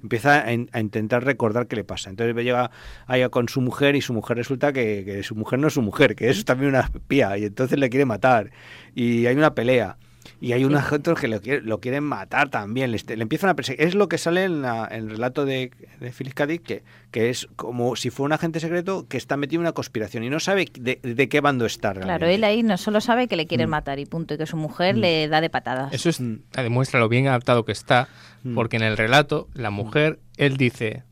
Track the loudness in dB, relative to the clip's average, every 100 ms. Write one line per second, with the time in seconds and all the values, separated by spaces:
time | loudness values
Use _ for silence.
0 | -2 0 6 4 4 -2 -2 -4 -2 -2
1 | 0 2 2 0 2 0 -2 -4 -6 -10
2 | -10 -4 -2 0 0 2 0 -4 -20 -20
3 | -2 2 2 0 0 0 -2 2 2 2
4 | 0 -4 -2 -4 -2 0 0 2 0 -2
5 | -6 -8 -6 -6 -2 0 2 2 -2 4
6 | 2 4 0 0 0 0 2 2 0 -4
7 | 0 2 2 0 -4 -2 0 2 2 2
8 | 2 2 4 4 2 -14 -20 -20 -14 -2
9 | 0 2 4 4 4 4 2 2 2 -8
10 | -20 -20 -20 -10 -2 2 4 2 2 -2
11 | 0 0 0 -2 -2 -4 -2 -4 -2 -4
12 | -4 -6 -4 0 0 -2 -4 -2 -2 -4
13 | -6 -6 -4 0 0 0 -4 0 0 2
14 | 2 0 0 0 0 -2 -2 -4 -6 -8
15 | -8 -4 -4 -2 -2 -2 -6 _ -20 -14
16 | -14 -12 -12 -4 -2 -2 -6 -10 -10 -20
17 | _ 0 0 -2 -8 -10 -8 -2 -2 -2
18 | -6 -4 -2 0 -2 -4 -4 -4 -4 -6
19 | -6 -8 -4 -4 -2 -2 -2 -4 -6 -6
20 | -6 -6 -4 -4 0 0 -2 -4 -4 -4
21 | -4 0 2 4 2 2 0 0 -4 -4
22 | -4 0 2 4 2 2 2 0 0 0
23 | 2 0 2 -2 -2 0 0 -2 -4 -8
24 | -6 -6 -4 -4 -4 -4 -6 0 2 4
25 | 2 2 2 2 2 -2 -4 -4 -4 0
26 | 0 0 -4 -6 -8 -4 0 0 2 2
27 | 4 4 2 2 4 2 2 -6 2 2
28 | 2 -10 -20 -12 -6 -2 -2 0 0 2
29 | 4 4 4 -2 -4 -8 -6 -4 -2 2
30 | 2 0 -14 0 0 2 0 0 -6 -6
31 | -14